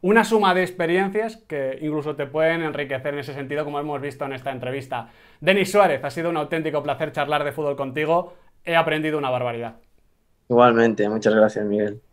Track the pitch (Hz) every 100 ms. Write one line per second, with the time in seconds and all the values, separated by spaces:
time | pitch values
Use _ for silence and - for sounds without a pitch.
0 | 180 226 208 220 196 180 180 180 165 180
1 | 190 202 226 226 _ 147 131 131 151 151
2 | 147 147 135 151 160 165 160 143 143 131
3 | 147 143 131 139 135 143 151 147 151 143
4 | 143 135 139 135 139 127 127 135 123 123
5 | 113 _ _ _ 151 196 196 208 190 135
6 | 143 151 165 165 143 165 156 147 143 135
7 | 156 147 143 147 147 135 147 139 135 135
8 | 151 170 175 - _ _ - 165 160 156
9 | 156 151 139 127 123 117 117 113 _ _
10 | _ _ _ _ _ 120 120 117 117 107
11 | 104 110 107 110 107 110 107 104 104 107
12 | _